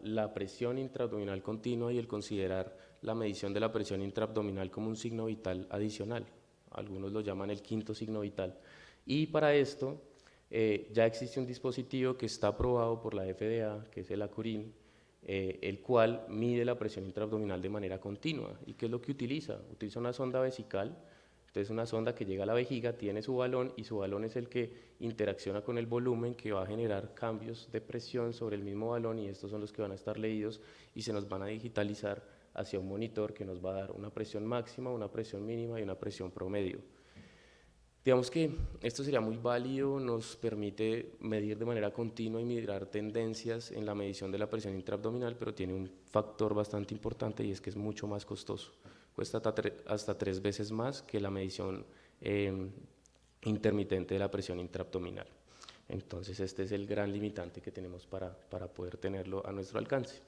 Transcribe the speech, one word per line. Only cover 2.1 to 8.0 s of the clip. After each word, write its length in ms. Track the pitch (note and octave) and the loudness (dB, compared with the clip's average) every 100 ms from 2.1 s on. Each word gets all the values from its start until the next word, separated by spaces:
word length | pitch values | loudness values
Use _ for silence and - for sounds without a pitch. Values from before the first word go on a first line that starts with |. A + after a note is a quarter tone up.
| G#2+ G2+ G#2 F#2+ F#2 F#2 - - - | -2 -2 0 2 2 0 -6 -18 -8
la 120 | - | -2
medición 380 | A2+ A2 G2 G2+ | 0 0 0 0
de 80 | G2+ | 2
la 100 | A2 | 2
presión 300 | A2 G#2 G2 | 2 0 0
intraabdominal 720 | G2 G2 A2 A2 G#2 G2 F#2+ | 0 0 0 2 0 0 -2
como 180 | - A2 | -2 -2
un 80 | A2 | -2
signo 300 | A#2+ A2+ A2 | -2 -2 -2
vital 400 | A2 F#2+ F#2 G2+ | -2 -2 -2 -2
adicional. 560 | G2+ G#2+ G#2+ G#2+ A#2 A2+ - - _ - | 0 0 -2 -4 -4 -6 -12 -20 _ -12
Algunos 420 | - G2+ F#2+ G2 | -8 -6 -4 -2
lo 80 | G#2+ | -2
llaman 300 | G#2 F#2+ G2 | 0 0 0
el 100 | G2+ | -2
quinto 340 | - A2 G#2+ | -2 -2 -2
signo 260 | G#2+ | -4